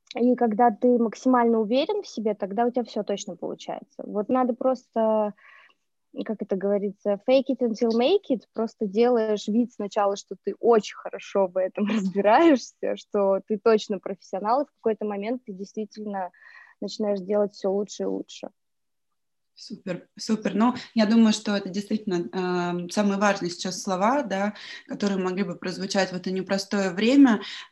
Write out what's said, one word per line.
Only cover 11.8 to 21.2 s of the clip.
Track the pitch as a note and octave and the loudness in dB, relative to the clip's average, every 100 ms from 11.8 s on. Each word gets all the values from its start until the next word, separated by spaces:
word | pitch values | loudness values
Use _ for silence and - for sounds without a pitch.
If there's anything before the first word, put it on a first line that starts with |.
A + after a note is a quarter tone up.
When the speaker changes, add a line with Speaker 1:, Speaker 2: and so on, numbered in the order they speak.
| G#3 | 0
Speaker 1:
<laughs> | |
разбираешься, | G#3+ F#3+ G3 G3 B3+ E4+ B3+ - _ G3 G3+ | 0 0 2 6 6 8 4 2 _ -6 -6
что | - G#3 G3 F#3+ - | -4 0 2 0 -2
ты | G#3 | -2
точно | A#3 A3 - F#3+ | 2 2 0 -8
профессионал, | - G3 - F#3+ G#3 C4+ | -8 -12 -10 -6 0 0
и | C#4+ | -2
в | _ | _
какой-то | A3+ G#3 G#3 | -4 -2 -4
момент | G3+ G#3 B3+ - | -6 -6 -6 -8
ты | |
действительно | F#3 G3+ G#3+ G#3 G#3+ G#3 G3 F3+ - - - - _ | -14 -12 -10 -10 -10 -10 -8 -8 -12 -20 -20 -20 _
начинаешь | G3+ - G#3 G3+ | -10 -4 -2 -2
делать | F#3 G#3 G3+ | 0 0 0
все | - G3 | -2 -2
лучше | G3+ G3+ - | -2 -4 -6
и | F#3+ | -6
лучше. | F#3+ - - - - _ _ _ _ _ _ _ _ _ _ | -6 -8 -14 -16 -18 _ _ _ _ _ _ _ _ _ _
Speaker 2:
Супер, | - G#3+ F#3+ F3 - - | -18 -14 -10 -10 -12 -12
супер. | - G#3+ G3 | -6 -4 -2
Ну, | G3 B3 B3 - | 0 0 0 -4
я | A3+ G#3 | 0 4
думаю, | A3+ | 6